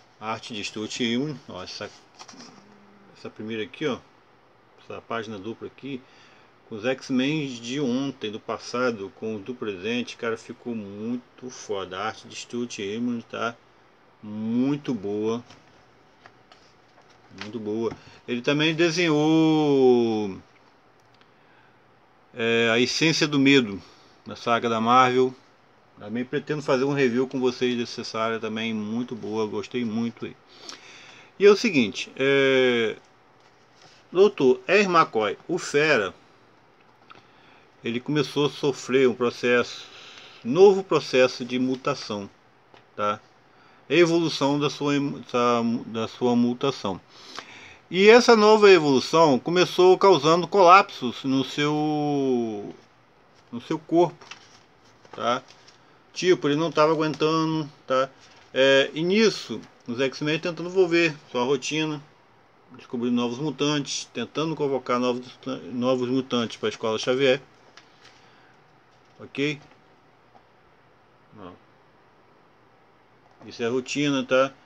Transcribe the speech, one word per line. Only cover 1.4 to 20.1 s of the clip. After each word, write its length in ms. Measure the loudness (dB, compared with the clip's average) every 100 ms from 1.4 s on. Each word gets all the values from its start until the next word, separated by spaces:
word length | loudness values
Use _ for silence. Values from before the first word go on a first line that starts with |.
| -14
ó, 140 | -16
essa, 280 | -14 -12 -14 -16 _ -20 -20 -20 -20 -20 -20 -20 -20 -20 -20 -20
essa 140 | -18
primeira 320 | -14 -10 -8
aqui, 240 | -10 -6 -6
ó, 140 | -6 -10 _ _ _ _ _ _ _
essa 160 | -18 -18
página 380 | -8 -8 -8 -12
dupla 300 | -12 -12 -16
aqui, 340 | -16 -14 -14 -16 -20 -20 _ _ _ _
com 80 | -6
os 100 | -6
X-Men 640 | -6 -4 -2 0 -2 -6
de 320 | -10 -10 -4
ontem, 520 | -2 -2 -4 -8 -10
do 80 | -10
passado, 760 | -10 -10 -8 -4 -4 -4 -10 -10
com 160 | -10 -10
os 80 |
do 100 | -12
presente, 640 | -10 -10 -8 -6 -6 -8 -10
cara, 180 | -8 -8
ficou 380 | -12 -14 -10
muito 800 | -10 -10 -10 -8 -8 -10 -18 -18
foda. 480 | -16 -10 -8 -8 -8
A 80 | -8
arte 200 | -10 -16
de 80 | -18
Stuart 440 | -10 -8 -8 -8
Immonen 420 | -8 -6 -6 -6
tá 340 | -8 -8 -8 -8 _ _ _ _ _ _
muito 680 | -14 -8 -4 -2 -2 -4 -6
boa. 520 | -6 -6 -4 -4 -6 -10 -20 _ _ _ _ _ _ -20 _ _ -20 _ _ _ _ _ _ _ -18
Muito 180 | -14 -10
boa. 320 | -6 -4 -6 -8 -16 -20 -8
Ele 140 | -4
também 320 | -2 0 0
desenhou, 1600 | 2 0 0 0 2 4 4 4 2 2 4 6 6 2